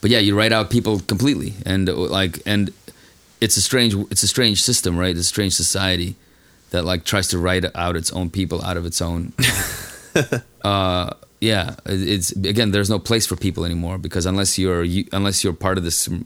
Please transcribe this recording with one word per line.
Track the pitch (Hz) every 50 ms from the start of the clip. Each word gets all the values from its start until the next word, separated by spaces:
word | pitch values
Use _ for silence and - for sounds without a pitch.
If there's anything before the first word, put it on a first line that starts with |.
| -
but | 107
yeah, | 120 117
you | 104 101 101
write | 101 110 113 113
out | 110 107 95
people | 110 120 - 107 107 101
completely, | 87 - 110 92 117 143 139 87 - - 104 98 -
and, | - 95 95 95 90
uh, | -
like, | - 90 - 73 95 95 92 80 - -
and | - 104 104 101 87 - - _ - - - - - _ _ _ _ _ _
it's | - 107 -
a | - 95
strange, | - - 131 120 117 101 98 104 -
it's | - 95 -
a | 101
strange | - - 127 113 104 92 -
system, | - 123 - - 95 87
right? | 85 90 92
It's | 87 85
a | 87
strange | - - - 101 95 85
society | - 80 - - 98 95 95 92 87 87 92 92 - _ _ _ _ _ _ _ _ _ _
that, | - 87 85
like, | 85 92 87 -
tries | - - 101 92 -
to | - 90
write | 85 90 92 92 90 87 -
out | - 87 87 87
its | 82 80 - -
own | 90 90 85
people | - 98 92 82 87 85 -
out | 90 90
of | 87 85
its | 85 82 -
own. | 87 85 85 85 85 - - -
<laughs> | 127 120 117 - - - - - - - - - - - - 175 143 - - 123 - _ _ _ -
Uh, | 104 101 98 95 92 90 90 90 - - - - _ _ _
yeah, | - 113 110 98 85 - - - -
it, | - 98 95 98 -
it's, | 104 98 87 - -
again, | 101 95 - 104 113 117 104 95
there's | 101 101 95
no | 110 98
place | - - 117 113 110
for | - 95
people | 85 - 98 87 90 87
anymore, | 85 85 85 85 85 92 95
because | - 90 - 92 85
unless | 92 92 98 98 95 - -
you're, | 92 92 90 87 87
you, | 87 87 98 95 - -
unless | 98 98 101 95 - -
you're | 98 85
part | - - 95 95 95
of | 87
this | 85 82 - - -
m-, | 87 87 -